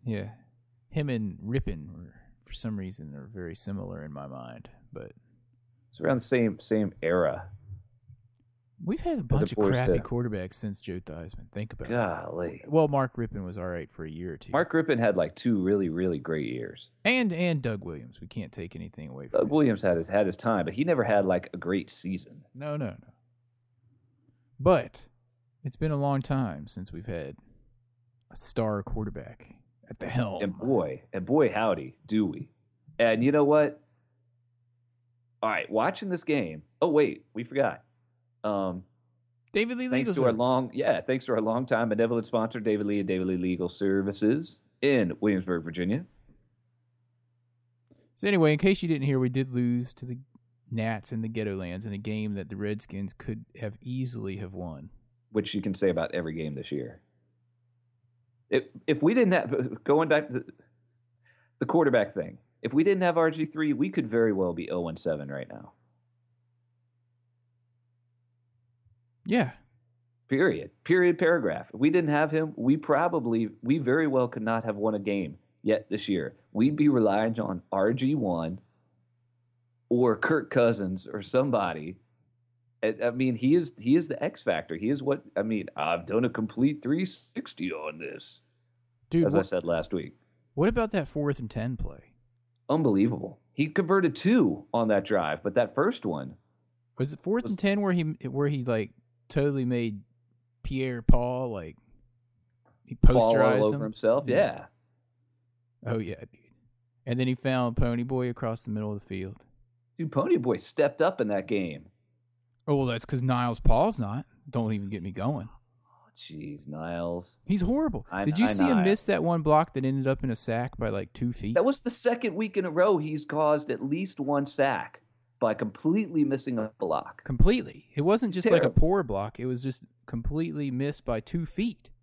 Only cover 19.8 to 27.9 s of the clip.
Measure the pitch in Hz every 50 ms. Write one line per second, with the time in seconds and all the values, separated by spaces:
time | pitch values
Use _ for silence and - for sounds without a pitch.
19.8 | - 95 87 82 82 - 92 101 107 95 - - - 117 113 98 85 78 87 113
20.8 | 143 170 170 131 110 107 107 101 101 95 92 90 90 - - 92 - 87 95 98
21.8 | 73 - - - - 92 95 87 - - - - - _ _ 127 139 151 147 151
22.8 | 139 107 95 - - - _ _ _ _ _ _ _ _ _ _ _ _ _ _
23.8 | _ _ _ _ _ _ _ _ _ _ _ _ _ _ _ _ 131 170 185 139
24.8 | 123 - - - - - _ _ _ _ _ _ _ _ _ _ _ 143 - -
25.8 | 156 156 151 143 139 143 139 139 135 - 139 135 131 104 80 71 73 - - 87
26.8 | 92 - 85 85 95 113 95 85 73 67 71 - _ _ - - _ _ _ _
27.8 | _ _